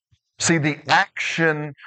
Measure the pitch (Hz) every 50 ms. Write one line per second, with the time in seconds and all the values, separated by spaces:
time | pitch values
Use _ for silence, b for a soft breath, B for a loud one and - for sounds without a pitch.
0 | _ _ _ _ _ _ _ - - - - 165 143 156 147 147 - 139 147 180
1 | 190 - _ - - - - - 165 160 156 151 151 151 139 B B